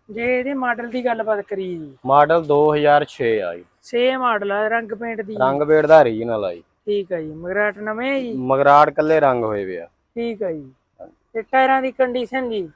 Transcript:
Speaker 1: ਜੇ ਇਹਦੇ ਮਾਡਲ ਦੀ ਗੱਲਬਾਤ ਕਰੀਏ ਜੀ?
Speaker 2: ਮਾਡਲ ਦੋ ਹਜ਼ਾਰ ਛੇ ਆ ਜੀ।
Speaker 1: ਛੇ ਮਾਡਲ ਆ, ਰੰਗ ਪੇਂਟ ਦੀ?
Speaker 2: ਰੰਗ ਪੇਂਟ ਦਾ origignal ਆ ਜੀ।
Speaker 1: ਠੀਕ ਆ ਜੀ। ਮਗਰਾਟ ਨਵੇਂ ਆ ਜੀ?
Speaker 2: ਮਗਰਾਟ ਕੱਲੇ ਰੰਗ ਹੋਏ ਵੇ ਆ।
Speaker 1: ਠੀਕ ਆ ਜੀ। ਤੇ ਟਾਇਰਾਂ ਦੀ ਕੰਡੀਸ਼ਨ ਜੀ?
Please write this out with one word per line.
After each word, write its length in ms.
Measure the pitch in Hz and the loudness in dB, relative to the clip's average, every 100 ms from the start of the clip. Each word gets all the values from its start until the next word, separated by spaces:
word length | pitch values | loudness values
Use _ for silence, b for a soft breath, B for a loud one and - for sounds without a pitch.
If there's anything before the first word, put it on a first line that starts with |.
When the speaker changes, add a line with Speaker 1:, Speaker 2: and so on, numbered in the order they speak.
| - | -16
Speaker 1:
ਜੇ 280 | 214 240 254 | -8 -4 -2
ਇਹਦੇ 160 | 254 | -4
ਮਾਡਲ 340 | 277 254 226 240 | -4 -4 -4 -6
ਦੀ 160 | 254 | -4
ਗੱਲਬਾਤ 360 | 247 226 220 208 | -4 -2 -2 -4
ਕਰੀਏ 380 | 202 196 190 170 | -4 -8 -8 -8
ਜੀ? 180 | 151 131 127 | -12 -8 2
Speaker 2:
ਮਾਡਲ 380 | 143 147 170 | 4 6 4
ਦੋ 300 | 156 147 151 | 2 2 4
ਹਜ਼ਾਰ 300 | 151 147 147 | 2 4 4
ਛੇ 360 | 147 - 123 110 | 2 -4 -2 0
ਆ 120 | 90 85 | -2 -8
ਜੀ। 80 | 90 _ | -14 _
Speaker 1:
ਛੇ 320 | - 240 254 262 | -8 -2 -2 0
ਮਾਡਲ 360 | 247 214 202 | 0 -2 -2
ਆ, 140 | 202 214 | -2 -2
ਰੰਗ 240 | 233 226 | -2 -4
ਪੇਂਟ 280 | 214 233 220 | -10 -8 -8
ਦੀ? 160 | 202 214 | -8 -2
Speaker 2:
ਰੰਗ 220 | 131 139 | 0 0
ਪੇਂਟ 240 | 147 156 147 | 2 4 8
ਦਾ 140 | 160 | 8
origignal 420 | 127 110 117 110 | 6 2 -4 -4
ਆ 80 | 98 | -4
ਜੀ। 80 | 85 - _ - | -8 -16 _ -6
Speaker 1:
ਠੀਕ 260 | 208 185 | -6 -4
ਆ 80 | 175 | -8
ਜੀ। 120 | 156 | -10
ਮਗਰਾਟ 440 | 156 175 196 208 196 | -12 -8 -4 -4 -4
ਨਵੇਂ 320 | 214 214 262 | -8 -8 -6
ਆ 80 | 277 | -6
ਜੀ? 120 | 247 214 | -6 -6
Speaker 2:
ਮਗਰਾਟ 540 | 127 135 139 143 151 | -2 2 6 8 6
ਕੱਲੇ 280 | 147 151 160 | 2 2 2
ਰੰਗ 240 | 143 123 | 2 2
ਹੋਏ 200 | 110 104 | -2 -4
ਵੇ 140 | 95 90 | -6 -10
ਆ। 60 | 85 | -12
Speaker 1:
ਠੀਕ 560 | _ _ 233 233 214 | _ _ -10 -8 -6
ਆ 80 | 196 | -8
ਜੀ। 200 | 160 135 131 _ - 90 _ _ | -8 -12 _ _ -20 -20 _ _
ਤੇ 100 | 226 | -12
ਟਾਇਰਾਂ 380 | 220 262 262 269 | -4 0 2 0
ਦੀ 80 | 262 | -2
ਕੰਡੀਸ਼ਨ 560 | 240 254 247 233 269 254 | -2 -2 -2 -6 -6 -6
ਜੀ? 180 | 214 165 | -6 -8